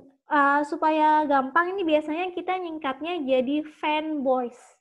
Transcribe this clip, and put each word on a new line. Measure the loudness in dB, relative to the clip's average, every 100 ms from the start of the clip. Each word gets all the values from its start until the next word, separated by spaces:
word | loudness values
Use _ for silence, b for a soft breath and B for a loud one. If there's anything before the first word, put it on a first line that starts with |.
| -12 _ _
eh, | 2 4 2 0
supaya | 0 0 4 4 4
gampang | 4 2 2 0 0
ini | -2 0
biasanya | 0 0 -4 -4 -6
kita | -6 -6
nyingkatnya | -6 -6 -6 -6 -6 -6
jadi | 0 0 2 -2 -4 -6
fanboys. | -2 -2 -2 -2 0 0 -2 -10 -20 _